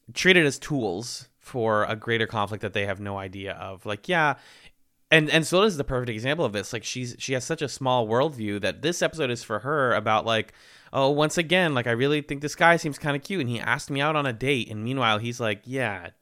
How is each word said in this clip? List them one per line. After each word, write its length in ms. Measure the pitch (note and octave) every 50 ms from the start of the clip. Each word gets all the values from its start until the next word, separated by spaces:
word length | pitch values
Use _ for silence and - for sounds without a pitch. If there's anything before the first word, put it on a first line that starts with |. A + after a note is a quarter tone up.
| _ - -
treated 300 | - - F#3 F#3 F3+ D#3+
as 120 | C#3+ C3 -
tools 720 | - - D#3 C3+ A#2 G2 F2 F#2+ A#2+ B2 - - - - _ _
for 460 | _ - - B2+ A2 A2+ G#2+ G#2 G#2
a 120 | - A2+
greater 300 | A2 - A#2 A2+ A2+ A2
conflict 340 | G2+ - A2 G2+ G2 A2 G2 -
that 100 | G2+ F2
they 140 | G#2+ G2+
have 140 | G2+ G2 F#2+
no 180 | G#2 G2+ G2 G2
idea 340 | G2 F#2+ F2+ G2 G2 G2 F2
of. 320 | D#2+ F#2 F#2+ F#2+ F2+ -
Like, 220 | G#2+ G#2 G#2 - -
yeah, 260 | F3+ E3+ D#3 D3 C3 - - - - - - - - _ _ _ _ _ _ _
and, 200 | D#3 D#3+ D3+ D3+
and 160 | C3+ E3 D#3
Soda 200 | - E3+ F#3 G3+
is 100 | A3 F3+
the 80 | C#3 C3
perfect 260 | - C3+ B2 B2 A#2+
example 340 | A2+ G#2+ A2+ C3 D3 E3+ D#3
of 80 | A#2 G2+
this. 200 | G#2 G2 - -
Like, 120 | A2+ -
she's, 300 | - - B2+ B2+ A#2+ - -
she 140 | - - C3
has 120 | B2+ B2
such 180 | - E3 D#3 D3+
a 60 | B2+
small 380 | - - C3+ C3 B2+ B2 A#2 G#2+
worldview 520 | A2+ B2 C#3 D#3+ C#3+ A#2+ A2 G#2 G2+ G2+
that 220 | G2 F#2+ E2 - B2
this 180 | D#3+ F3 -
episode 300 | F3+ D#3 - D#3+ C#3+ B2
is 120 | A#2+ A#2 -
for 160 | - A2 G#2
her 340 | - C3+ D#3 D3+ C3+ B2 G#2+
about, 320 | G#2 G#2 A2 G#2+ G#2+ D#2+
like, 260 | A2 A2+ A2 G#2+ - - - - - - - - - -
"Oh, 180 | C3 C3+ C3+
once 280 | D3 C#3+ D3+ D#3 - F3
again, 360 | E3+ D3 F3 F#3 F#3 D#3+ C#3+
like, 120 | B2 A2+
I 60 | B2 A#2
really 280 | A2+ C3 C#3+ D3+ D3+ C#3+
think 200 | - D3 C#3 D3
this 140 | D3 -
guy 200 | - F3 E3+ E3+
seems 220 | E3 - D#3 C3+ -
kinda 200 | - D3 C#3+ C#3+
cute, 200 | - - G3 F#3
and 80 | C3+ A#2+
he 120 | A#2+ A#2
asked 280 | - - A#2+ C#3+ - -
me 100 | D3 C#3
out 160 | C#3 D3+ D#3+
on 100 | D3+ C#3+
a 60 | C3+ A#2
date." 360 | G#2+ B2+ C3+ D3 B2 A2 -
And 120 | A2 G#2+ G#2+
meanwhile, 340 | A#2+ C3+ C3+ B2 A2+ G#2+ G#2
he's 220 | A2+ A#2+ A#2 -
like, 220 | A#2+ A2 G#2 G2+ -
"Yeah, 460 | A#2+ C3 C3+ B2+ A2 G2+ F#2 E2+ E2+ - _